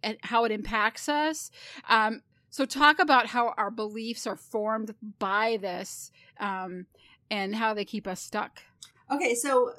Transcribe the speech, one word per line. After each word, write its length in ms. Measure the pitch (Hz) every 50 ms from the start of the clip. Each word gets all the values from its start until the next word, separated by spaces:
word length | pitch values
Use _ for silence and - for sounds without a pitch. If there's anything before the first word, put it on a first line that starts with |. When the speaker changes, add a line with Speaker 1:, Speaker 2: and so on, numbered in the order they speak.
| -
Speaker 1:
and 140 | 220 220 -
how 220 | - 190 233 233 233
it 60 | 226
impacts 580 | 214 214 208 - 220 214 202 220 220 - - -
us. 400 | 294 294 302 311 320 - - - - - - - - - - -
Um, 320 | 226 220 214 220 220 - _ _ _ _ _ _
so 160 | - - 269
talk 340 | - - 269 294 294 302 302
about 280 | 370 302 277 247 226
how 260 | 208 - 247 240 233 -
our 140 | - - 294
beliefs 560 | 233 220 214 214 208 226 226 233 233 - -
are 80 | 226 190
formed 580 | - - - - 220 208 214 220 220 220 214 214 - - 214 202 -
by 380 | 208 190 196 208 220 226 226 208
this, 500 | 190 190 180 180 190 - - - - - _ _ _ _ _ -
um, 460 | 208 202 190 185 185 185 180 180 180 - _ _ _ - _ _ _ -
and 240 | 220 202 196 190 214
how 180 | 220 233 220 214
they 120 | 208 202
keep 200 | - - 208 208
us 140 | 196 185 -
stuck. 380 | - - - 208 208 - - - - _ _ _ - - _ _ _ -
Speaker 2:
Okay, 240 | 269 294 370 247 240
so, 360 | 233 - 277 262 247 247 240 -